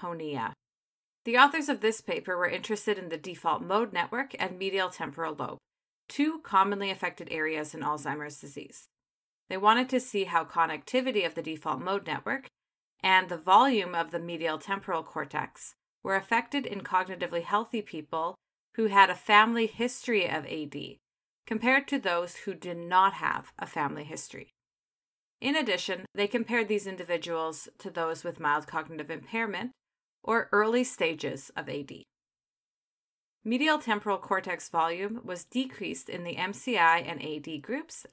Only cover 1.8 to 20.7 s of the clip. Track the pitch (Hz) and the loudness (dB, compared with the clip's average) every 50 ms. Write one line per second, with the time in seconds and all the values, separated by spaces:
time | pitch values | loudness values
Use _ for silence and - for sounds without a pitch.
1.8 | 196 220 220 - - - 180 160 - - 185 175 175 175 - 185 - - 220 202 | 2 0 0 0 -2 -4 -4 -4 -2 -4 -2 0 0 0 0 -2 -4 -4 -4 -2
2.8 | - - 208 196 180 175 160 156 151 185 175 - - 175 156 - 170 175 185 208 | -2 -2 -2 -2 -4 -6 -8 -8 -8 -10 -12 -4 -2 0 0 0 0 0 2 2
3.8 | 233 214 185 185 170 - - 240 277 269 - - - 185 185 180 190 190 185 196 | 2 0 0 -2 -2 -2 -2 -4 -6 -6 -4 -4 -4 -4 -4 -4 -4 -2 0 0
4.8 | 185 180 180 - 170 151 143 - 165 160 156 143 131 110 - - _ _ _ _ | 0 -2 -2 -6 -8 -8 -6 -4 -4 -4 -4 -4 -6 -8 -8 -12 _ _ _ _
5.8 | _ _ _ _ _ - - - 285 311 320 311 - - - 190 190 196 202 196 | _ _ _ _ _ -6 -2 0 0 0 0 -4 -4 2 4 4 6 4 2 0
6.8 | 196 196 190 180 - 180 180 - 170 165 - 160 156 160 160 156 151 151 - 160 | -2 -4 -4 -4 -4 -6 -6 -8 -10 -8 -4 -2 -2 -2 -2 -2 -4 -6 -6 -4
7.8 | 156 147 151 151 - 147 135 151 147 147 147 - - 147 143 147 - - - - | -4 -2 -2 -2 -4 -4 -6 -6 -6 -8 -10 -12 -14 -14 -14 -14 -14 -14 -14 -14
8.8 | - - _ _ _ _ _ _ _ _ _ _ _ - 185 190 196 208 220 240 | -16 -16 _ _ _ _ _ _ _ _ _ _ _ -8 -4 4 6 6 6 6
9.8 | 262 262 254 254 247 - - 208 190 180 - 170 160 - - 175 165 160 156 147 | 4 2 0 0 0 0 -2 -2 -2 2 2 0 0 2 2 2 2 2 2 -4
10.8 | - - - 247 262 262 247 208 180 165 156 - 156 160 160 151 - 160 151 160 | -6 -2 0 0 0 0 0 0 0 -2 -2 -6 -6 -6 -8 -6 -4 -4 -4 -4
11.8 | 170 180 190 202 196 - 151 - - 208 240 262 269 - - _ _ _ _ _ | -2 -2 -2 -2 -2 -4 -6 -6 -4 -4 -4 -6 -6 -10 -20 _ _ _ _ _
12.8 | _ _ _ _ - 190 190 185 185 175 175 165 160 185 185 208 254 277 262 214 | _ _ _ _ 2 4 6 6 4 2 -2 -4 4 8 8 8 8 8 6 2
13.8 | 185 175 180 170 165 156 170 170 170 170 170 160 160 165 156 156 156 - 196 196 | 0 0 0 -2 -2 -2 -4 -6 -4 -6 -6 -4 -2 -2 -2 -4 -4 -4 -6 -4
14.8 | - - 185 160 160 - - 160 147 139 - 147 - - - - - - - _ | -2 -2 -2 -2 -4 -4 -6 -8 -8 -4 -4 -4 -4 -4 -8 -10 -10 -10 -10 _
15.8 | _ _ _ _ - 190 196 196 196 - 233 233 247 - - 285 - - - 196 | _ _ _ _ -4 -2 0 0 0 2 2 0 2 0 -2 -4 -2 -4 -6 -8
16.8 | - - - 185 185 185 190 175 180 165 170 170 170 - - 208 226 - - 226 | -4 0 0 0 0 0 -2 -6 -4 -4 -2 -4 -2 0 0 -2 0 -2 -4 -6
17.8 | 208 - - 160 147 - - 160 160 170 180 - _ _ _ _ _ _ - - | -6 -6 -8 -10 -8 -6 -4 -4 -4 -4 -6 -8 _ _ _ _ _ _ -2 0
18.8 | 226 214 196 196 196 185 180 - - - 214 208 214 226 233 233 226 220 - - | 0 6 10 10 10 10 8 2 2 8 8 10 10 8 6 2 0 0 0 -2
19.8 | 226 254 254 - - - 233 208 180 - - 156 147 - - 160 151 143 | -2 -2 -2 -4 -2 0 2 2 2 0 -2 -4 -4 -6 -6 -8 -8 -8